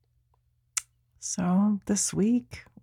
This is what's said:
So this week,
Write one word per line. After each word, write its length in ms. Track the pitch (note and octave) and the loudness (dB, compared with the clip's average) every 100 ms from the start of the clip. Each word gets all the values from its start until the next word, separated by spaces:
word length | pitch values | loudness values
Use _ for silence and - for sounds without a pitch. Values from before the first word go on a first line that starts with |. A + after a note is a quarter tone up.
| _ _ _ _ _ _ _ - - _ _ _ | _ _ _ _ _ _ _ -12 -12 _ _ _
So 600 | - - F3+ F#3 G#3 G3+ - | -8 -2 0 2 2 0 -2
this 300 | G3+ - D#3 | -2 0 0
week, 480 | G#3+ A#3+ - - - - | 2 0 -2 -14 -20 -12